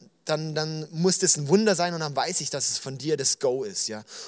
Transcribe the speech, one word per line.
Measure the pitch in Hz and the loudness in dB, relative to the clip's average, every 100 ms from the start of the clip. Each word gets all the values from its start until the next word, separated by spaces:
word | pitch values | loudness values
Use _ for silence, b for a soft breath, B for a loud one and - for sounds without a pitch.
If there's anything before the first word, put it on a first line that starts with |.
| - _ | -20 _
dann, | - 156 156 | -4 -4 -2
dann | 151 156 156 156 | -4 -4 -6 -8
muss | 160 185 180 | 0 2 4
das | 180 151 | 4 2
ein | 143 | 4
Wunder | 196 214 | 4 4
sein | 170 175 | 2 0
und | 170 | -2
dann | 156 | -4
weiß | 135 127 190 | -2 0 0
ich, | 147 | -2
dass | 139 - | -2 0
es | - | -2
von | - 131 | -4 -8
dir | 147 147 | -4 0
das | 127 - | 2 2
Go | 135 131 | 2 0
ist, | 107 92 - | -2 -4 -4
ja. | 107 - B | -6 -12 B